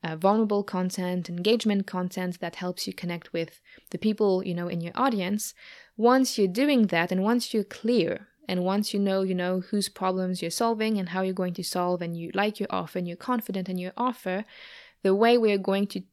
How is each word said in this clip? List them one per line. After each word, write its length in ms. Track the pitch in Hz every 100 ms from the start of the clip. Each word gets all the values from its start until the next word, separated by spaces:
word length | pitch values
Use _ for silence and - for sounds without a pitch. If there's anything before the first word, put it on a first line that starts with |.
uh, 120 | 165 160
vulnerable 480 | 190 214 220 208
content, 640 | 202 180 185 - 180 180 170
engagement 600 | 175 180 226 220 202 196
content 520 | 185 180 - 185 175
that 180 | 170 -
helps 280 | 180 180 -
you 80 |
connect 400 | - 175 175 -
with 260 | 170 165 - _ - _
the 80 | 180
people, 480 | 214 208 208 185 190
you 80 |
know, 140 | 170 175
in 120 | 170
your 140 | 170
audience. 600 | - 269 220 180 208 - - - - - -
Once 420 | 226 262 254 -
you're 100 | 196
doing 400 | 185 285 277 208
that, 240 | 170 175
and 120 | 190
once 280 | 196 240 -
you're 120 | 220
clear, 640 | 202 - 220 240 165 180 202 _ -
and 160 | 180
once 300 | 180 202 214
you 60 | 202
know, 240 | 196 190
you 100 | 190
know, 280 | 185 180 185 180
whose 180 | 208 196
problems 520 | - 190 185 185 185
you're 100 | 170
solving 480 | - 233 226 220 214
and 100 | 180
how 140 | 185
you're 100 | 190
going 220 | 185 185 175
to 80 |
solve, 400 | 180 185 180 180
and 120 | 170 170
you 140 | 165 190
like 240 | 208 214
your 100 | 196
offer 300 | 185 165 -
and 80 | 175
you're 100 | 175
confident 500 | - 247 - 190 180
in 120 | 185
your 140 | 180 -
offer, 480 | 247 233 - 185 214 - - - - _
the 140 | 190 196
way 220 | 226 240
we're 200 | 226 202
going 300 | 190 196 202
to 160 | 196 185